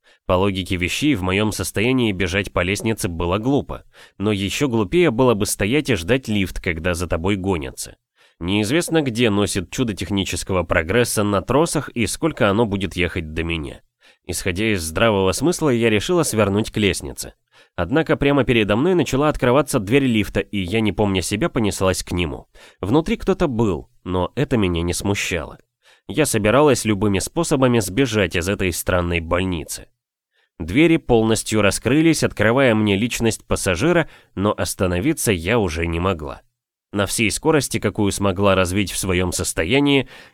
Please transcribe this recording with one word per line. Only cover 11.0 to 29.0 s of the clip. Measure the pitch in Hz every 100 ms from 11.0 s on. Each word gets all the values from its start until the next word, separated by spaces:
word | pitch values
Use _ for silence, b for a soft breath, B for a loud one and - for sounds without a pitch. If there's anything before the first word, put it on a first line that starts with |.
| 117 -
на | 104 98
тросах | - 127 165 156 -
и | 120 101
сколько | - 160 - 107
оно | 101 117
будет | 98 92 87
ехать | 85 92 78
до | 80
меня. | 82 82 69 - _ _ b b -
Исходя | 85 98 87 110
из | 98
здравого | 80 85 117 101 95
смысла, | 90 143 180 156
я | 117 113
решила | 107 - 180
свернуть | 147 107 101 101 110
к | 113
лестнице. | 101 80 71 - - - _ b b -
Однако | 85 151 160 143
прямо | 139 143
передо | 123 117 101 107
мной | 170 180
начала | 135 131 151
открываться | - 127 131 147 135
дверь | 98 139 135
лифта, | 110 95 104
и | - 101
я, | 87 113
не | 107
помня | 92 104 95
себя, | - 107 165
понеслась | 131 104 - 95 90
к | -
нему. | 87 82 60 - B B B
Внутри | 92 147 160 226
кто-то | - 185 170
был, | 113 110 76 - _
но | 90 90 87 -
это | 143 123
меня | 95 85
не | 85
смущало. | 87 101 104 - 87 67 - _ _ b b -
Я | 107 143
собиралась | 110 104 123 151 123 107
любыми | 101 107 95
способами | - 165 165 143 131 120
сбежать | 98 98 135 107 90 87
из | 85
этой | 101 95
странной | 82 - 90